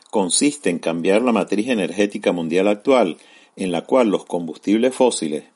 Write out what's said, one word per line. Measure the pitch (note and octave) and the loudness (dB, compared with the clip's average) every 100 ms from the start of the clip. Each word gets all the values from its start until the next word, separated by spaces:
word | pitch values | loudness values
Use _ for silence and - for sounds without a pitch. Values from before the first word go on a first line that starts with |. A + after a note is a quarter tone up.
| _ | _
consiste | A2 F#2 - C#3+ C#3+ - | -2 -2 0 0 0 -2
en | - | -2
cambiar | - E2+ E2 G2+ | -2 -2 2 2
la | B2+ | 2
matriz | A2 E2+ G2+ A2+ | 0 0 -2 -2
energética | A#2 E2+ G#2 G#2 G#2 G#2 | -2 -2 0 -2 0 -2
mundial | F2+ E2 F2 G2+ | -2 0 0 2
actual, | G#2 - C3 G2 - - - _ - | 0 2 2 2 -2 -14 -20 _ -8
en | F#2+ | -4
la | E2+ - | -4 0
cual | C3 A#2 | 2 2
los | F2+ | 0
combustibles | - F2 E2+ - - G#2+ B2 | -2 -8 -6 -6 0 2 2
fósiles, | B2+ B2+ - D#2+ D2+ - | 2 0 0 -4 -6 -10